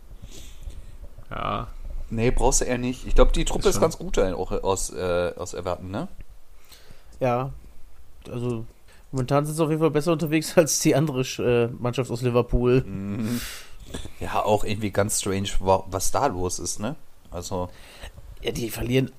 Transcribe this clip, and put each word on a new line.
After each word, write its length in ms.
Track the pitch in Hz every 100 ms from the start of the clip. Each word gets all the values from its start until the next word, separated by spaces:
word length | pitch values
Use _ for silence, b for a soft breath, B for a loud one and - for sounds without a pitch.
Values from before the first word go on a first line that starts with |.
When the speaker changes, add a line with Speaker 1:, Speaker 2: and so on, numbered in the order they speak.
| - - b b b b b b b b - - -
Speaker 1:
Ja. 380 | - 104 104 117 - - - -
Speaker 2:
Nee, 220 | 113 120
brauchst 300 | - 117 -
du 40 | -
eher 120 | 123
nicht. 300 | 123 127 -
Ich 80 | -
glaub, 180 | 127
die 120 | - 156
Truppe 160 | -
Speaker 1:
Ist 60 | 202
Speaker 2:
ist 40 | -
Speaker 1:
schon 60 |
Speaker 2:
ganz 160 | 165 -
gut 200 | 185 -
da 160 | 95 -
auch 160 | 95
aus, 400 | 101 95 95 -
äh, 400 | - 90 87 87 -
aus 160 | 92
Everton, 360 | 92 90 87 92
ne? 160 | 104 185 - - - - - b b b b b b
Speaker 3:
Ja. 320 | 127 120 135 - - - - - - - -
Also, 340 | 120 123 113 113 - - b b
momentan 340 | 131 127 143 151
sind 100 | 156
sie 80 |
auf 60 | 151
jeden 120 | 156
Fall 100 | 160
besser 200 | 147 175
unterwegs 420 | 156 160 156 -
<laughs> 20 | -
als 220 | 151 -
die 160 | - 135
andere, 260 | 156 127
äh, 480 | 131 - 120 120 117 123
Mannschaft 320 | 120 120 123
aus 100 | 117
Liverpool. 600 | 123 120 113 123 123 127 98
Speaker 2:
Mhm. 560 | 98 98 101 110 120 B B B B - - - -
Ja, 240 | 90 -
auch 200 | 104 107
irgendwie 280 | 104 104 104
ganz 300 | 101 104 -
strange, 260 | 101 95 101 -
wa-, 260 | 95 95 95
was 220 | 95 -
da 160 | 95 135
los 320 | 90 90 -
ist, 200 | 85 -
ne? 160 | 110 156 - - -
Also 380 | 87 - 92 90 B B B B - - -
Speaker 3:
Ja, 100 | 120
die 180 | 113 113
verlieren 420 | 113 113 131 123